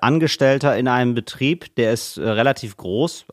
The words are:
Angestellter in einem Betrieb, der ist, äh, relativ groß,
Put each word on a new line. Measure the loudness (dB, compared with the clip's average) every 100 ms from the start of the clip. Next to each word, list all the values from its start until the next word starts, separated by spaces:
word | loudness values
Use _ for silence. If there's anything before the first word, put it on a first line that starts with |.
Angestellter | 2 2 0 2 2 2 2 0
in | 0
einem | 2 0
Betrieb, | -2 -6 -4 -2 -2 -4 0
der | 0
ist, | 0 -4 -6
äh, | -2
relativ | 2 2 0 -8 -12
groß, | -6 -2 -2 -6 -10